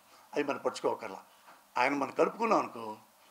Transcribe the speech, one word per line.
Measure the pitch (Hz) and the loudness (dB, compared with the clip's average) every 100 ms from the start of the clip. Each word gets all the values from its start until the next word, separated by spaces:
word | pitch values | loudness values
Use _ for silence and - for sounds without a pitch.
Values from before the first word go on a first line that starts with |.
| - - - | -20 -20 -6
అది | 147 | -2
మనం | 139 123 | -2 0
పరుచుకోకర్లా. | 127 - 131 110 110 95 - - - - _ 123 | -2 0 -2 -2 -6 -12 -14 -20 -20 -20 _ 0
ఆయన | 131 | 2
మనం | 143 127 | 2 -2
కలుపుకున్నాం | 147 185 196 226 170 | 2 2 2 2 2
అనుకో, | 120 117 110 - - _ - | 2 -6 -10 -12 -18 _ -20